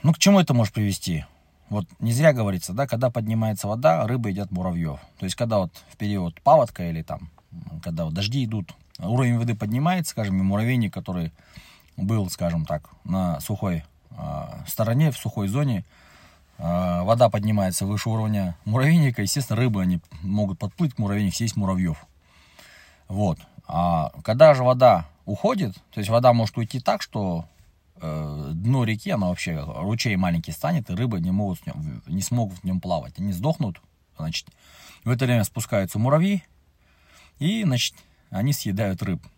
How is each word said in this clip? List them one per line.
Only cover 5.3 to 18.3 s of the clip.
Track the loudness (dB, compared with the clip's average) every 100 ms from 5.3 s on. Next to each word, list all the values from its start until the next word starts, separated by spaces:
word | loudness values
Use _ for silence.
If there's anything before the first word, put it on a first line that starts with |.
| -4
когда | 0 0
вот | -2 -8 -20
в | -8
период | -4 -2 -4 0
паводка | 4 6 4 -4 -6
или | -6
там, | -8 -12 -12 -20 _ -18 -14 -12
когда | -8 -4 -4
вот |
дожди | -2 -2 -2
идут, | -2 -4 -6 -16 _ -10
уровень | -2 0 2 2
воды | 0 -2
поднимается, | -2 0 0 0 -4
скажем, | -4 -2 0
и |
муравейник, | 2 2 2 0 0
который | -4 -6 -6 -6 -8 -20 -20 -20 -20 _ -6
был, | -2 0 -2
скажем | -4 -2 -2 -2
так, | -6 -8 -18
на | -4 -2 0 -2
сухой, | -4 -4 -2 -4 -6 _ _
а, | -12 -8 -8 -10 -14 -12
стороне, | -2 0 4 2
в | 0
сухой | -6 -4 -2
зоне, | 0 0 -2 -6 -20 -20 -20 -20 _ _ -8
а, | -2 0 0 0
вода | 2 4 4
поднимается | 4 0 2 0 0 -2
выше | -2 -2
уровня | -2 0